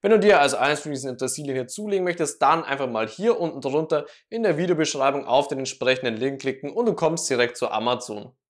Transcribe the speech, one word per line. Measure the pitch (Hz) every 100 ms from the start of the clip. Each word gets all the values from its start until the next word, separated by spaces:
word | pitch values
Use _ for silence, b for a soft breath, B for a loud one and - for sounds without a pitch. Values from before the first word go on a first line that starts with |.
Wenn | 202
du | 214
dir | 202 180
also | 143 135
eines | 135 147
von | 151
diesen | 139 131
Utensilien | 120 131 143 143 131
hier | 123
zulegen | - 214 196
möchtest, | 180 175 151 -
dann | 139 165
einfach | 165 139 131
mal | 113 113
hier | - 220 -
unten | 165 135
drunter | 135 143 160 156 B B _
in | 226
der | 214 151
Videobeschreibung | 190 160 156 143 135 139 -
auf | 131 139
den | 135
entsprechenden | 131 - 127 127 127
Link | 113 135 135
klicken | 139 135 143
und | 214 240
du |
kommst | 170 165 170 -
direkt | 123 120 -
zu | 120
Amazon. | 110 117 123 - 104 - _